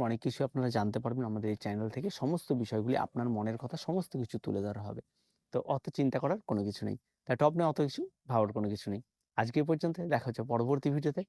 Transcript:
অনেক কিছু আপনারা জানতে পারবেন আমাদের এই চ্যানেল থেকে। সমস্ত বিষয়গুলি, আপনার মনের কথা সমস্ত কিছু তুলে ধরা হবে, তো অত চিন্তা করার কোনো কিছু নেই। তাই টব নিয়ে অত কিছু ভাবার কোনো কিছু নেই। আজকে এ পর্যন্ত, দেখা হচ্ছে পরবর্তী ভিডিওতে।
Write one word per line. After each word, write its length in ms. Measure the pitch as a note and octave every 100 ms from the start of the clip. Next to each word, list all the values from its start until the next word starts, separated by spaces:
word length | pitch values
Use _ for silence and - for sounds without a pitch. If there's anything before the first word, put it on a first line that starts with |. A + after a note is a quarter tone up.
| A#2+
অনেক 120 | A#2 C#3
কিছু 140 | - -
আপনারা 220 | C3+ B2+ A2+
জানতে 200 | G#2 G#2+
পারবেন 200 | B2 B2+ A2+
আমাদের 200 | G#2+ G#2+
এই 60 | G#2
চ্যানেল 240 | G#2+ G2+ A2 B2
থেকে। 120 | - -
সমস্ত 300 | C3+ E3+ - B2+
বিষয়গুলি, 340 | A2+ A2 A2+ C3 -
আপনার 220 | B2+ A#2+ A2
মনের 220 | G#2+ A2+
কথা 140 | B2+ E3 -
সমস্ত 240 | F#3 - C3+
কিছু 140 | A#2 A2 -
তুলে 160 | G2+ G2+
ধরা 160 | G#2 G#2
হবে, 140 | A2 - _ _ _ _
তো 40 | B2 - C#3
অত 100 | - -
চিন্তা 200 | C#3 C3
করার 160 | C#3+ G#3+ -
কোনো 120 | G#2 G2+
কিছু 140 | - G#2
নেই। 100 | G#2 - _ -
তাই 80 | B2
টব 120 | D3+ E3
নিয়ে 100 | E3
অত 80 | C#3+ C#3+
কিছু 140 | - F#4+ - -
ভাবার 200 | A#2 G#2+ A2
কোনো 100 | G#2
কিছু 140 | G#2 -
নেই। 80 | G2+ - _ _ -
আজকে 200 | A2+ C#3+
এ 60 | D3
পর্যন্ত, 260 | D#3 E3+ E3 E3+
দেখা 120 | D3 B2+
হচ্ছে 160 | A2 A2+
পরবর্তী 360 | A#2 A#2+ C#3 D3 D3
ভিডিওতে। 260 | D3+ D#3+